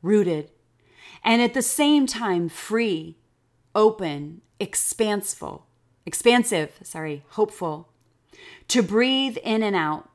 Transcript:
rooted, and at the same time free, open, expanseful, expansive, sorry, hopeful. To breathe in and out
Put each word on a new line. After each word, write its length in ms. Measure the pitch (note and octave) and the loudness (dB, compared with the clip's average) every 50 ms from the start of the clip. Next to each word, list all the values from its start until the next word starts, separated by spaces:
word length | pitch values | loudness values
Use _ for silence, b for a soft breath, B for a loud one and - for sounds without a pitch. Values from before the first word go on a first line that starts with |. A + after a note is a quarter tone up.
| - | 2
rooted, 480 | E3+ G#3 G#3 G#3 F3+ E3 D3+ D3+ - _ _ _ _ _ B B B B B B B B B B | 4 4 4 4 2 0 -4 -4 -10 _ _ _ _ _ B B B B B B B B B B
and 180 | - A3+ A#3 | 2 4 4
at 140 | A#3+ A#3 A#3+ | 4 2 2
the 80 | C4 B3 | 0 0
same 440 | - - - D4 C#4+ D4+ D4 C4+ | 0 2 2 4 4 4 4 4
time 420 | B3+ - A3 A#3 G#3+ F#3 F3 E3+ E3 | 2 -2 -4 -4 -2 -2 0 -2 -2
free, 680 | - - - - G#3 A3+ A#3 A3+ F#3 D#3 D#3+ E3 D#3+ _ _ _ _ _ _ _ _ _ _ _ _ | -6 -10 -10 -4 -2 0 0 0 -2 -4 -6 -10 -18 _ _ _ _ _ _ _ _ _ _ _ _
open, 680 | G3+ G#3+ A3 G#3+ G#3+ F#3+ D#3+ D3 C#3+ D3 D3 E3 - _ _ _ _ | 4 4 4 4 2 -6 -6 -6 -6 -8 -12 -14 -18 _ _ _ _
expanseful, 1000 | G3+ - - - - - - - A3+ G#3+ G#3 G3+ F#3+ - - - - - - - _ _ _ _ _ _ _ _ _ | -10 -6 -4 -4 -2 -2 -2 -2 0 0 0 -2 -4 -6 -10 -10 -10 -14 -14 -14 _ _ _ _ _ _ _ _ _
expansive, 720 | - - - - A#3+ A#3+ B3 A#3 A#3+ G#3+ E3+ D#3 C#3+ - _ - | -8 -8 0 2 4 4 4 4 2 0 -2 -2 -2 -8 _ -20
sorry, 420 | - - E3 D#3 D#3 D3 C#3+ C#3+ _ | -16 -12 -10 -8 -8 -8 -10 -12 _
hopeful. 640 | - - G#3+ G#3+ - - F#3+ E3 D#3 D3 E3+ _ _ _ _ _ _ _ _ B B B B B B B B _ | -2 -2 -2 -2 -2 -8 -8 -8 -8 -8 -12 _ _ _ _ _ _ _ _ B B B B B B B B _
To 140 | - B3 A3 | 0 0 0
breathe 540 | E3+ G3+ A3 B3 C4 C4 C4+ C4+ C4 A3+ - | 2 2 2 2 2 2 0 -2 -2 -4 -8
in 240 | - - G#3+ A3 A3 | -4 -2 -2 0 0
and 140 | G#3 G3+ | 0 0
out 320 | F#3 D#3+ D3+ D3+ D#3 - _ _ | 0 0 -2 -4 -6 -8 _ _